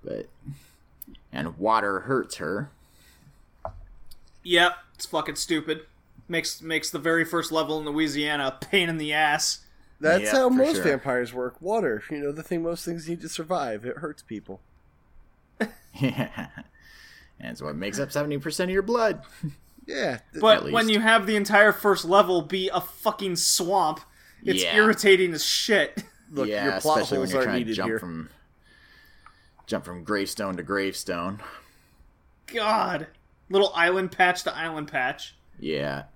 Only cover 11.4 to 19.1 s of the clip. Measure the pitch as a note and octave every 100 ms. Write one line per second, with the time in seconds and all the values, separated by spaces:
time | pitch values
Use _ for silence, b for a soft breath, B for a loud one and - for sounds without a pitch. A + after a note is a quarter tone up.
11.4 | B2 - F3 A3+ E3 G#2+ - D3 C#3+ D3+
12.4 | D#3 F3 E3 E3+ - E3+ D#3 E3+ D#3 -
13.4 | D#3+ F3+ C3+ G#2+ A#2+ C#3+ D#3 D3+ - G#2+
14.4 | - F#2+ _ _ _ _ _ - - _
15.4 | _ _ A3 - _ - B2+ C#3 A#2+ -
16.4 | - - - b b b b b b _
17.4 | A#1+ A#1+ D2+ D2+ G2 G#2 C#3 D3 D3 C#3+
18.4 | D3+ D3+ F3+ F#3+ F#3+ A#3 A3